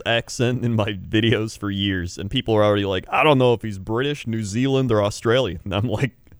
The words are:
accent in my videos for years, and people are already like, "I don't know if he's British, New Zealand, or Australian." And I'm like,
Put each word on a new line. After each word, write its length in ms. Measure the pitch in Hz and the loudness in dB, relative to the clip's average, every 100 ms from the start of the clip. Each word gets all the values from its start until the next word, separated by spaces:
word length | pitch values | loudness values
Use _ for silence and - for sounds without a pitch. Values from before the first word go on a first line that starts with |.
| - | -2
accent 580 | 117 - - 123 123 | -2 -2 -2 0 0
in 120 | 117 110 | 0 0
my 160 | 104 | -2
videos 640 | 101 90 110 113 107 110 - | -4 -2 2 4 2 -2 -6
for 140 | 104 | -6
years, 480 | 98 101 95 85 - | -2 -2 -2 -4 -8
and 100 | 95 | -6
people 240 | 131 120 | -4 0
are 100 | 110 | 4
already 220 | 104 104 98 | 4 4 2
like, 200 | 92 - | -2 -2
"I 140 | 117 | 2
don't 160 | 151 135 | 4 6
know 140 | 127 | 4
if 100 | 117 | 2
he's 160 | 113 98 | -2 -8
British, 480 | 92 113 143 147 117 | -4 -2 -2 -4 -4
New 160 | 113 | -4
Zealand, 480 | 104 107 135 135 131 | -4 -2 0 2 2
or 100 | 107 | 2
Australian." 560 | 101 - 117 123 117 80 | 0 0 0 2 0 -4
And 100 | - | -4
I'm 140 | 95 113 | -2 -2
like, 240 | 101 123 - - - | -2 -4 -6 -20 -6